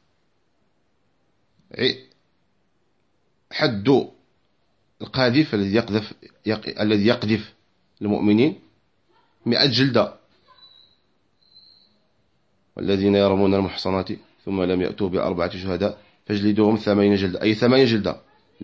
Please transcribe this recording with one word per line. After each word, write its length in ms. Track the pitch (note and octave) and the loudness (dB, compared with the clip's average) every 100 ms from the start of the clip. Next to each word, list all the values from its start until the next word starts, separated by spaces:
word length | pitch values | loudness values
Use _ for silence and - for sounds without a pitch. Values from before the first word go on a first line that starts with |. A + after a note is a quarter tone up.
| _ _ _ _ _ _ _ _ _ _ _ _ _ _ _ _ _ - | _ _ _ _ _ _ _ _ _ _ _ _ _ _ _ _ _ -4
ع-، 140 | B2+ - - _ _ _ _ _ _ _ _ _ _ _ _ _ _ | -4 -4 -14 _ _ _ _ _ _ _ _ _ _ _ _ _ _
حد 580 | - D3+ G#2 G#2+ C3 - - _ _ _ _ _ _ _ _ | -4 -4 -2 2 2 0 -10 _ _ _ _ _ _ _ _
القاذف 520 | - - B2+ B2 D3+ | -8 0 2 2 0
الذي 220 | G#2+ G2 G#2 | -2 0 -2
يقذف، 380 | A2+ G#2 A2 - - _ - | 0 -4 -6 -12 -20 _ -6
يق-، 360 | A2 - - | -6 -6 -4
الذي 260 | G#2+ G#2+ G2+ | 0 2 2
يقذف 460 | A#2+ G#2 A2 - _ _ _ _ _ | 2 0 -2 -4 _ _ _ _ _
المؤمنين 600 | G#2 G#2 G#2 G#2+ D3 F#3+ _ _ _ _ _ _ _ _ A#2+ | -4 0 4 4 2 0 _ _ _ _ _ _ _ _ -2
مائة 200 | A#2 C#3+ | 0 0
جلدة: 540 | A#2 C3+ A#2 - - _ _ _ _ _ _ _ _ _ _ _ _ _ _ _ _ _ _ _ _ _ _ _ _ _ - | 2 2 2 0 -6 _ _ _ _ _ _ _ _ _ _ _ _ _ _ _ _ _ _ _ _ _ _ _ _ _ -8
"والذين 400 | F2+ G2 G2 G2+ | -4 0 2 2
يرمون 380 | G2+ G2 G2 | 2 2 2
المحصنات 560 | G2 F#2+ - F#2+ F#2+ F#2 G#2+ - _ - | 2 -2 -6 -4 -4 -6 -10 -16 _ -8
ثم 180 | G2 | -4
لم 180 | F2+ F2+ | -2 -2
يأتوا 280 | F2+ - G2 | -4 -4 -4
بأربعة 480 | F2 E2+ F2 F2 F#2+ | -2 -4 -4 -6 -6
شهداء 440 | F#2+ F2 G2+ - _ _ - | -8 -4 -4 -6 _ _ -8
فاجلدوهم 500 | G#2 G#2 G#2 G#2 A2 | -2 0 2 2 2
ثمانين 400 | G#2 G2+ G2+ G2+ | 0 2 4 2
جلدة"، 260 | G2 F2+ | 0 -2
أي 140 | G#2+ G#2+ | -2 2
ثمانين 300 | A#2+ B2+ B2+ | 2 4 4
جلدة، 360 | A2 F#2 - _ _ _ _ | 2 -2 -8 _ _ _ _